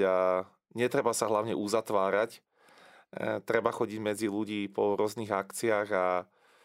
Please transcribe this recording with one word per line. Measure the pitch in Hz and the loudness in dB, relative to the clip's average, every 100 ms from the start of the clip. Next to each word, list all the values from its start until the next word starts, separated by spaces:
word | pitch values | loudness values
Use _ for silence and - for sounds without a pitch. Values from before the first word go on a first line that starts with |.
| 95 | 2
a | 92 92 92 92 _ _ 113 | 4 2 0 -2 _ _ -2
netreba | 123 139 117 110 | 0 0 0 0
sa | 107 | 0
hlavne | 107 113 104 | 0 0 -2
uzatvárať. | 104 113 113 104 95 101 117 - _ _ _ - - - _ | -2 -2 0 0 2 2 0 -6 _ _ _ -20 -20 -20 _
E, | - 113 107 | -8 -6 -4
treba | - 113 110 | 0 2 2
chodiť | - 110 107 | 0 -2 -2
medzi | 107 101 107 | -4 -2 -2
ľudí | 104 104 104 98 | -2 -4 -4 -4
po | 98 101 | 0 2
rôznych | 101 104 117 107 | 2 0 -2 -4
akciách | 98 98 - 117 104 104 | -2 -4 -4 0 0 0
a, | 98 90 90 87 _ _ _ | 0 2 0 -4 _ _ _